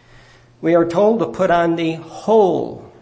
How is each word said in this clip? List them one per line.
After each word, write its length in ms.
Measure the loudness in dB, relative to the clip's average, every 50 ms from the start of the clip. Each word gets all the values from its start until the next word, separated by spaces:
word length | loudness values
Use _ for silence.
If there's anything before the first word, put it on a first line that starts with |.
| _ _ -20 -20 -20 _ -20 _ _ _ _ _
We 140 | -2 0 2
are 100 | 2 2
told 340 | 2 0 2 2 2 2 0
to 80 | -2
put 240 | -4 -4 -2 0 0
on 240 | 2 2 2 0 0
the 180 | -2 -2 -4 -4
whole 1000 | -6 -10 -16 -18 -12 -4 0 2 4 4 4 2 -2 -4 -6 -10 -14 -18 -20 -20 -20